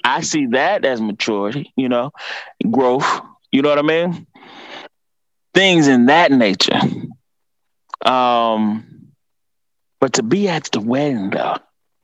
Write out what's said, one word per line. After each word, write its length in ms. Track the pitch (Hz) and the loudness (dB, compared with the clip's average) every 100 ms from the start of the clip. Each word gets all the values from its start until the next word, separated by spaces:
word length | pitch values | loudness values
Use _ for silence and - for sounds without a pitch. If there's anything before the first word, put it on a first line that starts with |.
I 160 | 120 147 | -2 -2
see 240 | 143 160 131 | -2 -2 0
that 320 | 127 156 202 | 0 0 0
as 160 | 135 120 | -2 -2
maturity, 720 | 110 104 - 104 101 139 - - | -4 -6 -4 -4 -4 -6 -8 -6
you 120 | 127 | -2
know, 220 | 123 135 - - - - - 104 | -2 -4 -8 -14 -14 -14 -8 -2
growth, 500 | 127 127 127 - - - _ _ | 0 2 2 0 -4 -8 _ _
you 100 | 131 | 0
know 60 | 147 | 2
what 80 | 147 | 2
I 40 | |
mean? 440 | 151 165 175 170 - - - - - - - _ _ _ _ _ _ | 2 0 -2 -6 -12 -20 -20 -20 -18 -18 -20 _ _ _ _ _ _
Things 340 | 170 190 170 143 | 2 4 4 4
in 180 | 127 120 | 6 6
that 240 | 156 165 | 6 4
nature. 480 | 135 107 92 - - - - - - _ _ _ _ _ _ _ - | 4 2 2 0 0 -2 -4 -10 -14 _ _ _ _ _ _ _ -4
Um, 1040 | - 127 123 120 117 110 107 110 - - - _ _ _ _ _ _ _ _ _ | 0 2 2 2 0 0 -2 -4 -10 -20 -20 _ _ _ _ _ _ _ _ _
but 140 | 135 | -2
to 80 | - | 0
be 260 | 113 185 202 | 0 0 0
at 160 | 160 - | -2 -4
the 100 | - | -6
wedding, 500 | 107 131 147 120 98 | -2 -2 -2 -2 -4
though, 260 | 71 65 - - _ _ _ | -4 -4 -6 -10 _ _ _